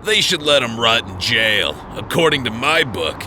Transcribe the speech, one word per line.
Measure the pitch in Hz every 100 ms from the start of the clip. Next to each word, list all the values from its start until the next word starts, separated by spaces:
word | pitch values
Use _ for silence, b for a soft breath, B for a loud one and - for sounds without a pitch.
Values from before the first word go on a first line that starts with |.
They | 196 214
should | - 170
let | 147 143
em | 123 113
rot | 117 117 107
in | 92
jail, | 90 117 110 104 80 73 -
according | - 110 131 160 151
to | 120
my | 110 135 160
book. | 151 95 80 -